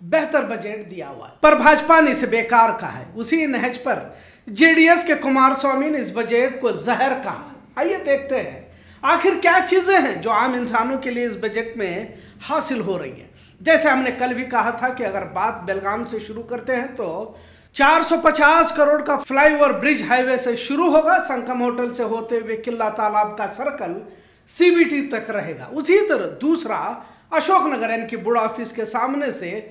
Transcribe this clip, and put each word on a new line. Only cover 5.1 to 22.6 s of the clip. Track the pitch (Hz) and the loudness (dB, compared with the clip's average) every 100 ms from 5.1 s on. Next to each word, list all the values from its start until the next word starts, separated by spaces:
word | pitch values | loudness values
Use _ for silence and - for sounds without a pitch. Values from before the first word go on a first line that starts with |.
| 302 | -2
कुमार | 277 269 269 269 | 0 4 4 4
स्वामी | 277 262 294 | 0 0 0
ने | 302 | -2
इस | 226 190 | -4 -6
बजट | 226 233 262 262 | -2 0 0 0
को | 240 175 | -2 -2
जहर | 160 220 262 254 | -2 0 0 -2
कहा। | - 160 - - - - | -6 -10 -14 -20 -16 -4
आइए | 330 381 | -2 -2
देखते | 285 277 - 254 | -2 -2 -2 -6
हैं | 156 135 - - - - | -6 -12 -20 -20 -20 -6
आखिर | - 339 381 349 | 0 2 2 2
क्या | 349 359 | 4 2
चीजें | 370 370 349 381 | 4 2 4 2
हैं | 269 175 | 2 -2
जो | 185 | -2
आम | 214 254 247 | 0 0 -2
इंसानों | 240 226 233 262 | -2 -2 -2 -4
के | 269 | -4
लिए | 240 240 | -4 -4
इस | 196 | -4
बजट | 214 214 226 233 | -6 -6 -8 -6
में | 196 175 226 - - - | -6 -6 -10 -16 -20 -20
हासिल | - 302 277 254 | -6 -4 -2 -4
हो | 190 180 | -4 -6
रही | 143 | -6
हैं। | 123 - _ - _ | -14 -20 _ -20 _
जैसे | 269 320 311 | 2 4 4
हमने | 262 262 | 2 0
कल | 247 247 247 | -2 -4 -4
भी | 254 | -4
कहा | 247 214 233 | -2 -2 -2
था | 254 | -4
कि | 254 220 | -4 -6
अगर | 190 175 | -6 -6
बात | 175 214 - 175 | -4 -4 -4 -6
बेलगाम | 196 196 214 240 | -6 -4 -6 -6
से | 220 | -10
शुरू | - 214 233 | -10 -14 -10
करते | 240 233 254 | -10 -4 -4
हैं | 269 262 | -4 -8
तो | 190 165 220 - - - _ - | -8 -8 -12 -16 -20 -20 _ 2
चार | 277 320 | 4 4
सौ | 320 330 | 2 4
पचास | 330 311 294 330 320 | 4 6 6 6 4
करोड़ | - 294 294 | 4 4 4
का | 294 285 | 2 -2
फ्लाईओवर | - 269 302 294 285 202 | 0 4 4 6 4 4
ब्रिज | 247 269 | 0 0
हाईवे | 185 247 254 254 | 2 2 2 0
से | 254 233 | 0 -4
शुरू | - 285 349 | -4 0 4
होगा, | 302 311 359 | 4 6 2
संकम | 359 254 240 247 | 2 -4 -4 -2
होटल | 240 240 247 | -2 -2 -6
से | 240 226 | -4 -4
होते | 226 226 233 | -4 -4 -4
हुए | 220 | -4
किला | 220 | -8